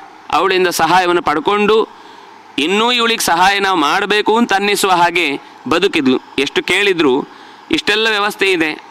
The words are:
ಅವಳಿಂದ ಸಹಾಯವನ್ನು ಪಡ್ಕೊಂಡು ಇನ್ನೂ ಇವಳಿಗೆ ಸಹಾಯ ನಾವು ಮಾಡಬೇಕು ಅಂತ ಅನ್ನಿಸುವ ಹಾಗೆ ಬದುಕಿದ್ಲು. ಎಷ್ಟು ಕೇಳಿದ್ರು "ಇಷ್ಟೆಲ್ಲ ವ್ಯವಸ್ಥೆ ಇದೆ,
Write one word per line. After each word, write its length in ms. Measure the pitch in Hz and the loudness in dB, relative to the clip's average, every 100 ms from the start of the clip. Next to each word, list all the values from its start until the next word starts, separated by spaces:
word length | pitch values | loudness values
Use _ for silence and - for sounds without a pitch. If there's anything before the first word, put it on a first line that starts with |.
| - - - | -14 -20 -4
ಅವಳಿಂದ 360 | 147 185 185 180 | -2 0 0 0
ಸಹಾಯವನ್ನು 540 | 165 160 180 180 175 | 0 2 2 2 0
ಪಡ್ಕೊಂಡು 680 | 156 151 156 208 208 220 - - - - - - - - | 0 -2 -2 0 2 2 0 -8 -20 -20 -20 -20 -12 -4
ಇನ್ನೂ 340 | 151 202 233 | -2 0 0
ಇವಳಿಗೆ 300 | 247 233 226 | 0 -2 -2
ಸಹಾಯ 380 | - 170 190 202 | -2 2 2 2
ನಾವು 180 | 196 185 | 0 0
ಮಾಡಬೇಕು 600 | 143 180 202 208 208 220 | 0 -2 -2 -2 0 0
ಅಂತ 160 | 240 | 0
ಅನ್ನಿಸುವ 380 | 196 208 202 202 | 0 0 -2 0
ಹಾಗೆ 480 | 175 175 175 156 139 - - 123 | 2 2 0 -2 -4 -10 -16 -2
ಬದುಕಿದ್ಲು. 520 | 165 190 160 131 127 - - | 0 0 0 0 0 -2 -4
ಎಷ್ಟು 240 | 135 185 | -4 -4
ಕೇಳಿದ್ರು 640 | 170 180 202 175 147 131 - - - - - | -2 0 0 2 2 0 -4 -12 -20 -20 -6
"ಇಷ್ಟೆಲ್ಲ 380 | 156 - 208 226 | -4 -2 0 0
ವ್ಯವಸ್ಥೆ 420 | 214 208 - 196 | 0 -2 -2 0
ಇದೆ, 260 | 180 160 - - | 0 0 -4 -6